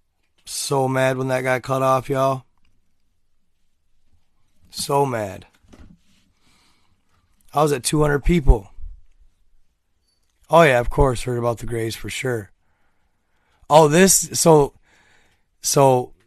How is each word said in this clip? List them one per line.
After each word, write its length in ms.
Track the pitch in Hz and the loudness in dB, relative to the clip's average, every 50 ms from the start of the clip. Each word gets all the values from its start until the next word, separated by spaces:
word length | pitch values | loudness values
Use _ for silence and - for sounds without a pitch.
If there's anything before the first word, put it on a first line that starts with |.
| _ _ _ _ _ _ _ _ _ | _ _ _ _ _ _ _ _ _
So 460 | - - - - - 143 139 131 131 | -14 -12 -10 -6 -4 -2 -2 -2 -2
mad 280 | 131 131 131 131 131 | -2 0 0 -2 -2
when 120 | 127 131 131 | -4 -4 -4
that 140 | 127 127 131 | -4 -4 -2
got 180 | 131 127 127 | -2 -4 -4
cut 200 | - - 135 131 | -4 -4 -4 -2
off, 280 | 131 131 131 131 120 - | 0 0 0 -2 -2 -4
y'all. 340 | 139 135 135 135 135 131 - _ _ _ _ _ _ _ _ _ _ _ _ _ _ _ _ _ _ _ _ _ _ _ _ _ _ _ _ _ _ _ _ _ _ _ _ _ _ _ _ _ _ _ _ _ | -2 -2 0 -2 -2 -4 -8 _ _ _ _ _ _ _ _ _ _ _ _ _ _ _ _ _ _ _ _ _ _ _ _ _ _ _ _ _ _ _ _ _ _ _ _ _ _ _ _ _ _ _ _ _
So 360 | - - - - 143 143 143 | -14 -10 -6 -2 -2 0 0
mad. 400 | 135 120 113 107 95 95 92 - - _ _ _ _ - - - - - _ _ _ _ _ _ _ _ _ _ _ _ _ _ _ _ _ _ _ _ _ _ _ _ _ _ _ _ _ _ - - | -2 -4 -6 -8 -8 -12 -14 -20 -20 _ _ _ _ -20 -20 -20 -20 -20 _ _ _ _ _ _ _ _ _ _ _ _ _ _ _ _ _ _ _ _ _ _ _ _ _ _ _ _ _ _ -6 -2
I 100 | 143 151 | 0 0
was 80 | 151 | 0
at 140 | 143 127 117 | 0 -2 -4
two 160 | - - 151 | -2 0 0
hundred 240 | 151 151 143 143 - | 0 0 0 0 0
people. 440 | - 175 175 131 139 131 107 95 - - - - - - - - - - _ - _ _ _ _ _ _ - _ _ _ _ _ _ _ _ _ _ _ _ _ _ _ _ _ - | 0 0 4 4 4 2 2 0 -12 -18 -16 -16 -16 -16 -18 -20 -20 -20 _ -20 _ _ _ _ _ _ -20 _ _ _ _ _ _ _ _ _ _ _ _ _ _ _ _ _ 2
Oh, 140 | 156 165 170 | 4 4 6
yeah, 180 | 147 127 120 | 6 4 2
of 80 | 120 - | 0 0
course, 340 | - - 143 135 120 110 - | 0 2 2 2 0 -2 -6
heard 160 | 127 123 120 | -6 -6 -4
about 200 | 117 120 117 - | -4 -4 -4 -6
the 80 | - | -8
Grays 280 | 110 120 113 110 113 107 | -8 -8 -6 -6 -6 -8
for 140 | - - 107 | -10 -12 -12
sure. 420 | - - - 131 123 113 98 - _ _ _ _ _ _ _ _ _ _ _ _ _ _ _ _ _ _ _ _ _ _ _ - | -10 -8 -8 -6 -8 -8 -10 -14 _ _ _ _ _ _ _ _ _ _ _ _ _ _ _ _ _ _ _ _ _ _ _ 2
Oh, 180 | 147 156 160 | 4 6 6
this, 420 | 147 147 175 190 190 - - 165 151 113 | 6 6 4 4 4 4 0 -2 -4 -4
so, 400 | - - 170 160 151 139 131 - _ _ _ _ _ _ _ _ _ _ _ _ _ _ _ _ _ | 0 4 4 4 4 4 0 -4 _ _ _ _ _ _ _ _ _ _ _ _ _ _ _ _ _
so, 500 | - - - 147 139 135 131 127 120 - - _ _ | -8 -2 0 2 4 4 4 2 -2 -6 -14 _ _